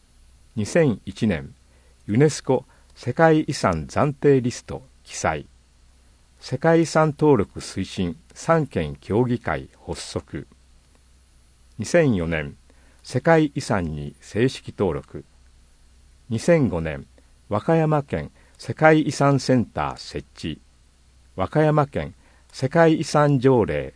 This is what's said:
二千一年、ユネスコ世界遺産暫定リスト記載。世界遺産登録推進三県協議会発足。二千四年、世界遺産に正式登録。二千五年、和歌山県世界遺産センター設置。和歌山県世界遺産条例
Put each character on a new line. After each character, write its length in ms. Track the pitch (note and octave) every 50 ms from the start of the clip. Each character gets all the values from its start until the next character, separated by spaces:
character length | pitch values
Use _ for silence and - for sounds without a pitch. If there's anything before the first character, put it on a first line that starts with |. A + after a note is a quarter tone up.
| _ _ _ _ _ _ _ _ _ _ -
二 100 | A2+ G#2
千 360 | - - F3 D#3+ C#3 G2+ - -
一 200 | - - - A#2+
年、 300 | G#2+ F2 D2 C#2 C2 - _ _ _ _ _ _ _ _ _ _
ユ 120 | - G2+ B2
ネ 120 | D3 D#3
ス 140 | - - -
コ 220 | - C3 - - _ _ _ _ _ -
世 200 | - - B2 B2+
界 280 | - E3 E3 D#3+ D#3
遺 120 | D#3 - C3+
産 340 | - - G#2 F2 D#2+ D2 C2
暫 260 | - G2 B2 D3+ C#3+
定 280 | - - D3 C#3 C3+
リ 100 | A#2 B2
ス 140 | - - -
ト 180 | - - - - - _ _ _
記 140 | - - -
載。 300 | - F2 D#2+ D2+ C#2 - _ _ _ _ _ _ _ _ _ _ _ _ _ _ _ _ _ _
世 180 | - - B2+ B2
界 260 | - E3 E3 E3 E3
遺 20 |
産 300 | C#3+ - D#3+ D#3 D#3 C#3+ -
登 200 | D3+ D3+ C#3 G#2+
録 220 | F#2 - - -
推 240 | - - - G2 F#2
進 320 | - - - F#2 F2 E2 - - - -
三 340 | - - - E3 E3 D3 -
県 280 | - F#2 D#2+ D2 C#2 -
協 260 | - - G2 A2+ B2+
議 140 | A#2+ B2 A2+
会 300 | - F2 D#2+ C#2 C2 - _ _ - -
発 140 | E2 -
足。 460 | - - - F2+ - - - D#2 - - - _ _ _ _ _ _ _ _ _ _ _ _ _ _ _ _ _ _ _ _ _ _ _ _ -
二 60 | G#2
千 280 | - - F3 D#3+ C#3 A2+
四 140 | F2+ E2 E2
年、 280 | E2 D#2 D2 C#3 - - _ _ _ _ _ _ _ _
世 200 | - - - B2+
界 300 | - E3+ E3 D#3+ D#3 C#3+ -
遺 60 | C#3+
産 240 | - - A#2 G2 E2+
に 300 | D#2 D2+ D2 C#2+ C#2+ - _
正 280 | - - - G#2 B2 C3
式 240 | - - - - - -
登 180 | G#2 F2+ D2
録。 300 | C#2 C#2 - - D#2 - _ _ _ _ _ _ _ _ _ _ _ _ _ _ _ _ - _ _ _ -
二 80 | A2+ A2
千 300 | - - F3 D#3+ C3+ G2
五 140 | F2 E2
年、 260 | D#2+ D#2 D2 C#2 C#2 - _ _ _ _ _ _ _ -
和 120 | G2+ G#2+
歌 140 | - - E3
山 280 | E3 D#3+ D#3 D#3 D3 C#3+
県 260 | - - D#2+ C#2+ - - _ _ _ _ -
世 160 | - - A2+
界 260 | - D#3 D#3 D#3+ D#3
遺 100 | C#3 -
産 280 | C3 - C#3+ C#3 C#3+ C3
セ 160 | - - C3
ン 100 | B2 G#2+
タ 280 | - - D#2+ D2 C#2 B1+
ー 40 | -
設 300 | - - - D2 C#2 _ _
置。 260 | - - E2+ D2 - _ _ _ _ _ _ _ _ _ _ _ _ _ _ _
和 120 | - F#2 -
歌 140 | - D#3 D#3
山 240 | D3+ D3+ D3+ C#3+ C#3+
県 260 | - G2 D2+ C#2+ - _ _ _ _ _ _ _
世 160 | - - C3 C3
界 320 | - E3+ E3 E3 D#3+ -
遺 40 | D3+
産 340 | - - D3+ D3 D3 C#3+ C3
条 240 | A2+ C3+ C3 A#2+ F#2+
例 300 | D#2 D2+ D2 C2 C2+ -